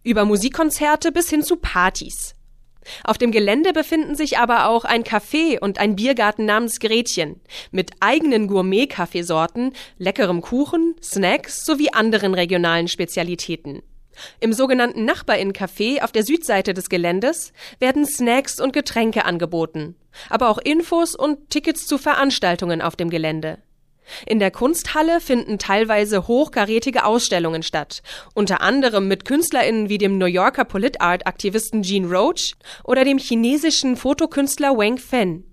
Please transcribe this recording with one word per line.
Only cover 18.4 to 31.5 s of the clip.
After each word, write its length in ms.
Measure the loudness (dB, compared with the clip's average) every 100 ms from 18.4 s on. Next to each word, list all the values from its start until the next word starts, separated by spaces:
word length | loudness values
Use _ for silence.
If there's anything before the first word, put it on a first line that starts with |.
| 0 -2
und 140 | -2
Getränke 520 | 0 -2 0 0 0 -2
angeboten, 680 | -2 -2 -2 -4 -6 -10 -12 _ -20 -4
aber 200 | 2 2
auch 80 | 2
Infos 580 | 2 0 2 0 0 -2
und 340 | -2 -2 -4
Tickets 340 | -2 -2 -4 -4
zu 120 | -2
Veranstaltungen 840 | 0 2 0 0 0 0 -2 -2
auf 140 | -4 -4
dem 140 | -4
Gelände. 480 | -2 -4 -4 -6 -10 _ _ _ _ -20 -18 -2
In 140 | 2
der 100 | 2
Kunsthalle 720 | 2 0 0 -2 0 2 2
finden 380 | 2 -2 0 -6
teilweise 680 | 0 0 2 2 2 0 2
hochkarätige 760 | 2 2 0 0 0 0 0 2
Ausstellungen 560 | 0 0 0 0 -4
statt, 400 | -4 -6 -6 -14 -16 -18 -8
unter 260 | -2 0 2
anderem 480 | 2 4 2 2 0
mit 160 | -2
KünstlerInnen 640 | 0 0 2 2 2 2 0
wie 120 | 0
dem 180 | 2 2
New 80 | 2
Yorker 400 | 4 2 2 -2
Polit-Art-Aktivisten 1160 | 0 -2 0 0 0 -4 -4 -4